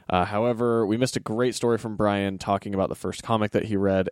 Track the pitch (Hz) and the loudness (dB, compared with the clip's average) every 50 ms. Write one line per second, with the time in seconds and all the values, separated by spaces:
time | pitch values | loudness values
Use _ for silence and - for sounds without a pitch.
0 | _ - - 92 90 95 104 104 113 120 120 110 120 120 117 117 113 95 110 117 | _ -2 0 0 2 0 0 0 0 0 0 0 0 2 2 2 2 2 2 2
1 | 131 127 - 127 - - 110 113 123 123 110 - - 120 117 107 - 113 107 98 | 0 0 -2 -4 -6 -4 -2 0 0 0 0 0 0 0 0 0 -2 -4 -2 0
2 | 107 104 101 101 98 98 98 90 - - 101 98 - 104 101 95 92 - - - | 2 2 2 2 0 -2 -4 -4 -2 0 0 0 0 -2 0 0 0 0 -2 -4
3 | - 92 90 - - - 113 110 107 104 - 110 - 110 104 95 98 98 95 95 | -6 -6 -6 -6 -4 -2 0 0 0 0 0 -2 -2 0 0 0 2 2 2 2
4 | 92 - | 0 -2